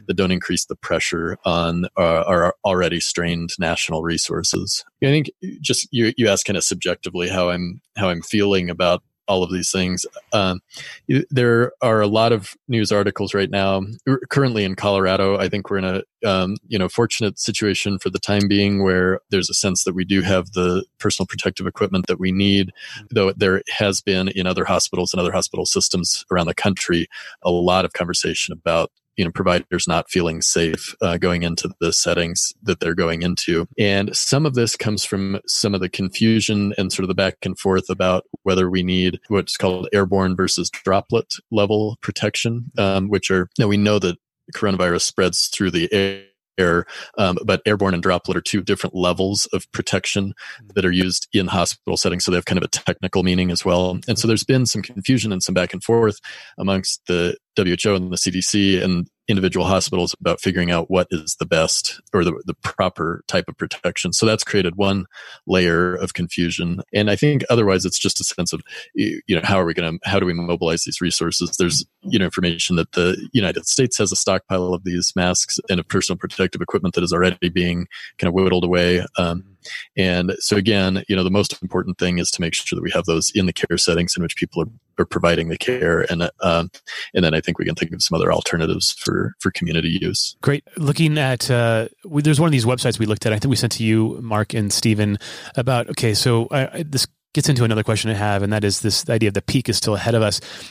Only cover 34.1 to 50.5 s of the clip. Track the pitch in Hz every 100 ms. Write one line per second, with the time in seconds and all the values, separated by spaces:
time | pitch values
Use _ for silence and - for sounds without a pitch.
34.1 | - - 135 156 123 117 - 113 104 -
35.1 | 98 98 98 - - 104 98 92 - 95
36.1 | - 113 110 101 104 101 104 92 - 92
37.1 | 92 95 - 95 92 98 95 - 95 92
38.1 | 92 - - 98 92 92 92 90 92 90
39.1 | - - 101 85 - 98 92 92 104 95
40.1 | 98 92 92 92 - 87 - - 98 -
41.1 | 117 - - - 110 101 107 107 110 -
42.1 | - 107 - 117 120 120 - 98 95 98
43.1 | 101 - 95 90 - 107 104 104 104 90
44.1 | 87 _ _ - - 104 95 90 87 -
45.1 | - 92 - - - 95 85 - 104 98
46.1 | 98 98 _ _ - 87 85 - - -
47.1 | - 95 90 - 92 107 92 98 87 90
48.1 | 90 - 87 - 104 95 98 90 92 90
49.1 | 90 95 101 - 95 - - - 95 -
50.1 | 104 98 - -